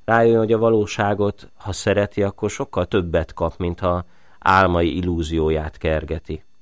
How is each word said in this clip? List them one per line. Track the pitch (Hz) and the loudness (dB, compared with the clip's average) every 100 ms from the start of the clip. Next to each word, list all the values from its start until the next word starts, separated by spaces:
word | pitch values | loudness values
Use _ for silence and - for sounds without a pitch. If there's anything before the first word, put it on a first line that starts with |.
| - | 0
Rájöjjön, | 113 117 113 | 2 4 4
hogy | 110 | 2
a | 113 | 2
valóságot, | 113 113 104 - 104 101 104 - - - | 4 2 0 -2 -2 0 -2 -4 -16 -12
ha | - | -10
szereti, | 92 - 101 101 - | -4 0 0 0 -2
akkor | 98 - 104 | -4 -2 -6
sokkal | - - - 90 | -6 -6 -4 0
többet | 104 87 82 80 | -2 0 -2 -2
kap, | - 82 - | -4 -6 -4
mint | 87 85 | -6 -2
ha | 92 87 - - - - | -2 -2 -6 -16 -20 -2
álmai | - 95 92 87 87 73 | 2 4 4 2 0 0
illúzióját | 90 82 80 80 78 78 78 - | -2 -4 -2 -2 0 -2 -4 -6
kergeti. | 85 78 80 78 - 78 - - | -4 -4 -4 -10 -8 -14 -14 -20